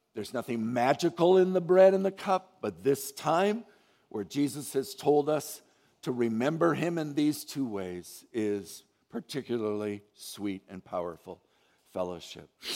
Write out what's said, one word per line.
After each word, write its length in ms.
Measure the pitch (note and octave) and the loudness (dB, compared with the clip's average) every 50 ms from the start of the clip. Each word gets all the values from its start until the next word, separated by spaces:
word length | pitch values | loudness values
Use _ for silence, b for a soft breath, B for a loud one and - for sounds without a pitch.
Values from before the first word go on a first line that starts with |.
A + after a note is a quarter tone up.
| _ _ _ | _ _ _
There's 200 | A2 G2+ - - | -10 -10 -6 -6
nothing 400 | A#2+ A2+ - A#2 A#2 A2 A2+ B2 | -6 -4 -4 -4 -2 -2 -2 0
magical 640 | A#2+ A#2+ C3 C#3 - E3+ E3+ E3 - E3+ F3 F#3 | 2 4 4 4 4 2 -2 2 4 6 6 8
in 160 | F#3+ F#3 F#3 F#3 | 6 6 4 2
the 80 | F#3 | 0
bread 320 | F3 E3 F#3 F#3 F#3+ F#3+ F#3+ | 2 4 8 10 10 8 8
and 100 | F#3+ F#3+ | 6 0
the 80 | G3 | -2
cup, 460 | F#3+ - - G#3 F#3+ F#3 - - _ _ | -4 -4 -2 -2 -2 -2 -2 -8 _ _
but 220 | - A2 F2+ E2 F#2 | -6 -6 -6 -2 0
this 280 | C3+ C#3 C3+ - - - | 0 0 0 -2 -10 -12
time 500 | - - D#3 D#3 E3+ F#3+ G3+ G#3 A#3 A#3 b b b b b b b b b | -6 -2 0 2 4 4 2 0 -2 -6 b b b b b b b b b
where 140 | - G#2+ G2+ | -8 -8 -8
Jesus 500 | E2+ - C#3+ C#3+ C#3 A2+ D3 C3 - - | -4 -2 -2 -2 -2 -2 -6 -10 -4 -4
has 200 | C3+ C3 - - | -4 -4 -4 -10
told 360 | - - D3+ D3 D3 C#3 D3 | -2 2 4 4 4 4 2
us 320 | D#3 D3 - - - - b b b b b b b b | -2 -2 -2 -8 -14 -16 b b b b b b b b
to 100 | - - | -6 -6
remember 600 | B2+ A#2+ A#2+ A#2 A2+ A2 B2 D3 E3 D#3+ E3+ E3+ D3 | -2 0 0 0 2 0 0 0 2 2 2 2 2
him 240 | C3+ D#3+ F3 E3+ | 2 0 -2 -2
in 160 | E3 D#3 D3+ C#3+ | -2 -4 -2 0
these 300 | D#3 D3 D3+ D3 - - | 2 2 2 0 -2 -8
two 220 | - - C#3+ C3+ | -10 -6 -6 -4
ways 600 | A#2 G#2 G2 F#2 F2+ F2+ F2+ F2 - - - - _ - | -4 -4 -6 -6 -6 -8 -10 -12 -14 -18 -20 -20 _ -4
is 500 | A#2 G#2+ G#2 G#2 G2+ F#2+ - - - _ _ _ _ _ _ | -2 -2 0 -2 -2 -6 -10 -16 -20 _ _ _ _ _ _
particularly 920 | - A#3 - - - C#3 B2 - A#2+ A#2 A2 G#2+ G#2 G#2 G#2+ G#2 G#2 G2+ - _ _ | -12 -12 -12 -8 -8 -8 -4 -4 -4 -2 -2 -2 -2 -2 -4 -4 -6 -6 -10 _ _
sweet 500 | _ - - - - G2+ G#2 F#2+ F#2+ - - | _ -18 -16 -12 -6 -4 -4 -4 -6 -10 -14
and 140 | F#2+ F#2+ - | -16 -16 -12
powerful 580 | - - F2+ F2 F2 E2 D#2+ _ F#2+ F2+ - _ _ _ _ _ _ _ _ _ _ | -8 -6 -6 -6 -6 -8 -12 _ -18 -18 -18 _ _ _ _ _ _ _ _ _ _
fellowship. 580 | _ F#2 F#2 F2+ F2+ E2 - - - - D#2 - _ B B B B | _ -4 -4 -4 -6 -10 -12 -14 -16 -18 -18 -20 _ B B B B